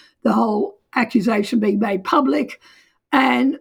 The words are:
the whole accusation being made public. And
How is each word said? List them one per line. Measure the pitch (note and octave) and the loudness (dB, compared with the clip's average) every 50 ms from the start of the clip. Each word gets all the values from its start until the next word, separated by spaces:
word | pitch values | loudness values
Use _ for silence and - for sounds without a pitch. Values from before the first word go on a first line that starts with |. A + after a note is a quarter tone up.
| - _ _ _ - | -20 _ _ _ -2
the | A#3 G#3+ | 0 0
whole | A3 A#3 A3 G#3 G#3 - - - _ _ _ - | 2 0 0 0 -2 -2 -4 -8 _ _ _ -4
accusation | B3+ A#3 A#3 - A#3 F3+ A#3 G#3+ G#3 G3+ - B3 A3+ | -2 -2 0 0 0 0 2 0 0 -2 -2 -2 0
being | G#3 G#3 G3+ G3+ | 0 0 0 0
made | A3 G3+ G3 F#3+ - | 0 0 -2 -4 -4
public. | - - D4 C4+ C4 D4 D4+ C4+ - - - _ - - - _ _ _ _ _ _ | -2 0 0 2 2 0 -2 -2 -6 -8 -14 _ -20 -20 -20 _ _ _ _ _ _
And | - - - - B3 B3 B3+ C#3 - - | 0 2 2 2 2 2 0 0 -2 -2